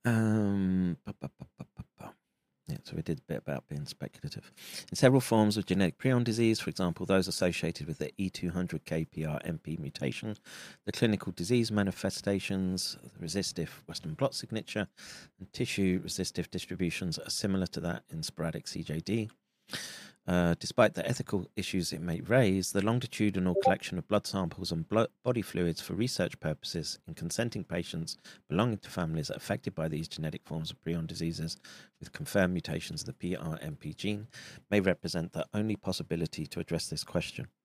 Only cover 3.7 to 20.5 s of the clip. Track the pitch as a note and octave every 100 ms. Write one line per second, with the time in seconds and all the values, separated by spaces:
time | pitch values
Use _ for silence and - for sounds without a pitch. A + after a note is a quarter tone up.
3.7 | D2 C#2+ - - - C#2+ - - - -
4.7 | - - - C3 C3 - A2+ G#2+ G#2 -
5.7 | F#2 F#2 - C3+ B2 A#2 A2 A2+ A2 -
6.7 | D#2+ F2+ E2 F2+ F#2+ F2+ - F2+ E2+ E2
7.7 | - D2+ D2+ - - F#2+ - F2 E2+ F2+
8.7 | D#2+ - E2 D#2+ - D#2 D2+ - D#2+ -
9.7 | D#2+ C#2+ - C#2 - A2 G#2 - - -
10.7 | - - - A#2 G#2 - - F2 B2 A2
11.7 | G#2 G2 - F#2+ - - G2 - F#2+ F#2
12.7 | F#2 - - - - E2 F#2+ F#2 - D#2+
13.7 | - - - D#2+ D#2 C3+ - - A2 -
14.7 | A2 F#2+ - - - - _ F#2+ - B2
15.7 | - F#2+ F2+ E2 - F2+ - E2 F#2 -
16.7 | F2+ F2 - F#2 D#2 - - G#2 F#2+ F#2
17.7 | - F2 - _ D#2+ D#2 - E2 - -
18.7 | - D#2+ D#2 - A2+ G#2+ _ _ _ _
19.7 | - - - - _ - F2+ F2